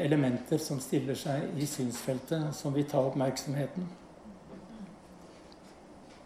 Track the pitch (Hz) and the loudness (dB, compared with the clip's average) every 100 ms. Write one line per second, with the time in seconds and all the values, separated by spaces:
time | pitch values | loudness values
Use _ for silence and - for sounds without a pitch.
0 | 147 151 131 120 - 156 - 139 - 151 | 6 6 6 4 2 0 2 -2 0 2
1 | 131 127 151 139 - 160 143 - 123 117 | 2 0 0 0 0 -2 -2 0 -2 0
2 | - 127 - 160 151 143 147 139 143 139 | -2 -2 0 0 0 -2 0 2 4 4
3 | 135 139 131 131 - 143 131 185 175 - | 4 4 2 0 -2 -2 -2 -2 -6 -8
4 | - - - - - 180 - 220 185 - | -16 -18 -18 -18 -16 -16 -14 -14 -14 -16
5 | - - - - - - - - - - | -18 -18 -18 -18 -20 -20 -20 -20 -20 -20
6 | - - | -20 -20